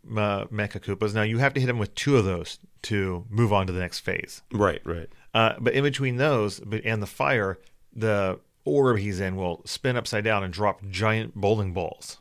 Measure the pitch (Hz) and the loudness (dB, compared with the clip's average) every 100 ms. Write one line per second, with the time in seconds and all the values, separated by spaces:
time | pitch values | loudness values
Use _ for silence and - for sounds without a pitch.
0 | - 107 104 101 - 107 104 104 - 92 | -6 0 0 0 -2 -4 -4 -4 -6 -2
1 | 107 107 107 113 139 139 127 120 101 - | 0 2 2 2 2 2 0 0 -4 -2
2 | 143 131 98 87 82 - - - - 104 | 4 4 4 0 -6 -14 -20 -12 -2 0
3 | 95 87 107 104 113 101 92 90 87 - | 0 -4 -2 2 4 4 2 -2 -4 -6
4 | - - - - - 104 95 - - 85 | -4 -4 -6 -12 -4 2 2 2 -4 -6
5 | - - - 113 113 - 120 135 143 135 | -8 -16 -2 2 2 2 2 2 2 0
6 | 135 123 151 123 104 - 101 110 113 110 | -2 0 2 2 0 -4 -6 -4 -2 -2
7 | 98 - 139 123 95 95 - - - 113 | -4 -2 0 2 0 -4 -12 -20 -16 -4
8 | 110 101 95 - _ _ 143 143 131 107 | 0 2 0 -4 _ _ 0 4 4 4
9 | 101 92 95 95 90 82 - - 131 123 | 0 -2 -2 -2 -4 -4 -8 -4 -2 -2
10 | - 107 110 104 92 90 104 - 98 92 | -2 -2 2 0 0 0 0 0 -6 -2
11 | 110 110 110 101 101 110 92 87 82 - | 0 0 -2 0 2 2 0 -4 -6 -8
12 | - - | -16 -18